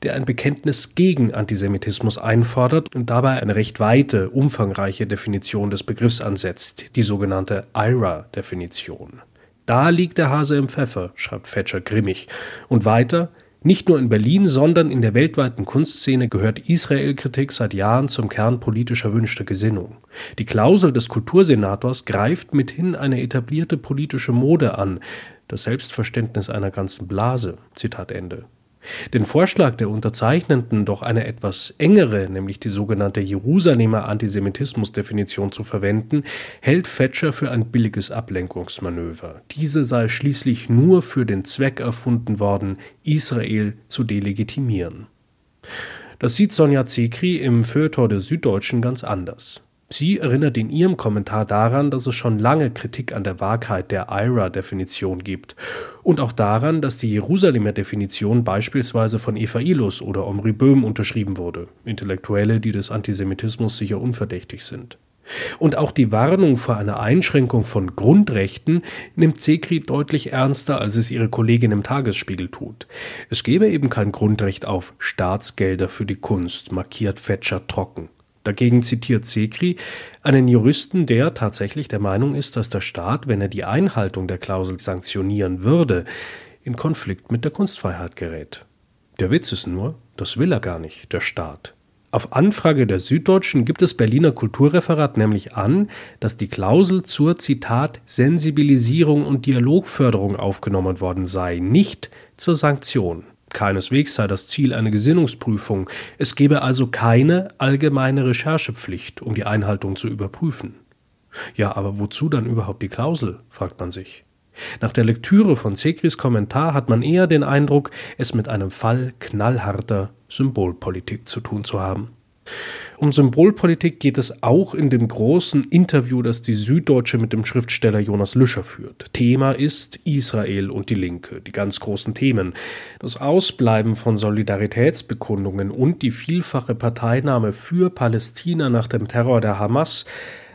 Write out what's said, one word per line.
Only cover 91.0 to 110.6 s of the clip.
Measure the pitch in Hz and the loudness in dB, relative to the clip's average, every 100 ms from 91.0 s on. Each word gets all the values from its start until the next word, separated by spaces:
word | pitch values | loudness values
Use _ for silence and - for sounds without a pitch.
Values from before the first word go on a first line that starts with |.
| - | -8
der | 87 | -6
Staat. | - - 80 71 - _ _ _ _ | -4 -6 -10 -12 -20 _ _ _ _
Auf | 123 - | -6 -2
Anfrage | 131 190 208 165 147 113 | 2 2 4 2 4 2
der | 95 | 0
Süddeutschen | - 143 - 190 - 139 | 0 0 4 4 4 0
gibt | 117 - | 0 2
das | 180 | 0
Berliner | - 110 127 165 | 4 2 4 4
Kulturreferat | - 110 - 143 170 - 160 147 - | 2 -4 4 4 4 2 0 0 2
nämlich | 107 104 - - | 2 0 -4 -4
an, | 101 180 208 - - - | 2 2 0 -4 -20 -6
dass | 110 - | -6 -4
die | 101 | -6
Klausel | - 95 147 190 185 | -2 4 6 6 2
zur, | - - 151 170 | -2 2 2 2
Zitat, | - 127 - 117 147 - - | 0 -2 0 0 0 -6 -10
„Sensibilisierung | - 131 170 156 147 143 135 117 156 151 147 143 | 2 2 4 2 2 4 6 4 4 4 4 2
und | 135 139 | 0 2
Dialogförderung“ | 127 123 170 190 - 127 107 98 98 | 2 4 4 2 2 2 4 0 -2
aufgenommen | 98 95 - 98 92 90 | -4 -4 -2 0 0 -2
worden | 92 92 90 | -4 -4 -4
sei, | 95 90 85 | -4 -4 -2
nicht | 92 143 202 - - - - - | 2 4 4 -2 -16 -18 -20 -8
zur | - | -2
Sanktion. | 160 147 139 - 131 92 82 - _ _ | 2 2 0 -2 -2 -2 -4 -12 _ _
Keineswegs | - 104 98 - 131 147 - | -2 0 0 0 0 0 0
sei | 101 | -2
das | 95 - | -2 -4
Ziel | - 131 | 0 0
eine | 120 110 | 2 0
Gesinnungsprüfung. | 104 120 175 139 - - 107 - 101 90 - - - | 2 4 4 2 -2 -4 -4 -2 -4 -4 -10 -16 -6
Es | 143 | -4
gebe | - 139 151 | 4 4 4
also | - 127 123 | 2 0 0
keine | - 117 117 147 180 190 - | 2 4 6 6 4 0 -2
allgemeine | 135 139 151 139 131 139 127 | 0 2 2 2 2 2 2
Recherchepflicht, | 117 151 160 - 113 - 90 - - | 0 0 -2 -2 -8 -10 -10 -12 -12
um | - | -6
die | 104 | -4
Einhaltung | 101 107 101 101 98 | 0 0 0 -2 -4
zu | 95 117 | -6 -6
überprüfen. | 107 95 - 165 131 | -6 -8 -4 -4 -4